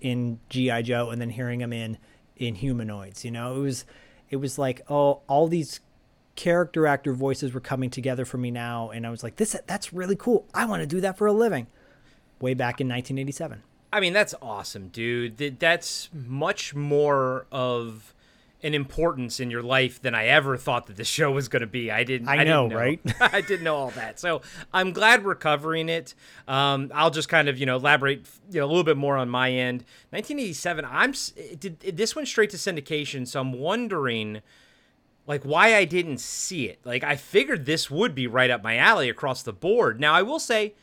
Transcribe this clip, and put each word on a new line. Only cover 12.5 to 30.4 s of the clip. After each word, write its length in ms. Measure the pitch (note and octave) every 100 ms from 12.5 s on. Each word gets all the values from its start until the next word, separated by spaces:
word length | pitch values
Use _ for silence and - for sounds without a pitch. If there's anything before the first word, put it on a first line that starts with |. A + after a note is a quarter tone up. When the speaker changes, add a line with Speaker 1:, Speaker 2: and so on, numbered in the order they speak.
Speaker 1:
back 260 | B2+ B2 A#2
in 80 | C3
nineteen 300 | B2 B2 C3+
eighty-seven. 440 | C#3 C#3+ D#3+ G#2+ - _ -
Speaker 2:
I 80 | G#3
mean, 140 | F#3
that's 200 | G3 G#3 -
awesome, 460 | A#2+ G2+ F#2+ G#2 F#2
dude. 500 | A2+ A#2 A#2+ A#2+ A2
Th-, 160 | C#3+ B2+
that's 500 | E3 E3+ - - -
much 600 | D#3 A#2+ C3+ E3 G#3 -
more 720 | C#3+ D3 D3 D3 C#3 B2+ B2+ -
of 640 | C3+ B2+ A#2+ A#2 A2 - _ _ _ _ _
an 120 | D3+
importance 640 | D3 C3+ - E3 C#3 A#2+ -
in 100 | B2
your 140 | A#2+
life 380 | A#2+ C3 B2+ -
than 120 | B2+
I 120 | A#2 A2
ever 320 | D3+ C#3 B2+
thought 300 | - A#2+ -
that 100 | G2+
this 100 | A2+
show 240 | - D3+
was 160 | C3+ B2+
gonna 180 | B2+ A2+
be. 260 | B2 A2+
I 120 | G#2+
didn't, 240 | B2 C3 A#2+
Speaker 1:
I 60 |
Speaker 2:
I 40 | C#3+
didn't 100 | D#3
Speaker 1:
know, 180 | D#3 A#2+
Speaker 2:
know. 80 | A2
Speaker 1:
right? 240 | B2 D#3+ C3
Speaker 2:
<laughs> 80 | -
I 180 | B3 G3
didn't 240 | G3 F#3+
know 120 | E3 D3+
all 160 | C3
that. 280 | A#2+ A2+ -
So 220 | - D3 - - -
I'm 180 | F#3 F#3
glad 320 | F#3 G#3+ A#3
we're 120 | G3 F3+
covering 520 | D#3 D3 D#3 D#3+ E3
it. 260 | E3 - - - - -
Um, 460 | C3+ C#3 C#3 C#3
I'll 160 | D3 D#3+
just 200 | D#3 C#3+
kind 180 | E3 D3
of, 100 | B2+
you 80 | C3+
know, 120 | B2+
elaborate, 500 | C#3+ D3 C#3 C#3+ - - -
you 80 | F3
know, 60 | C#3+
a 20 |
little 160 | F3
bit 140 | D#3+ C#3+
more 180 | C#3+ C#3
on 140 | B2
my 220 | B2 B2+
end. 340 | B2+ B2+ B2 - - _
Nineteen 280 | G3 G#3+
eighty-seven, 460 | D4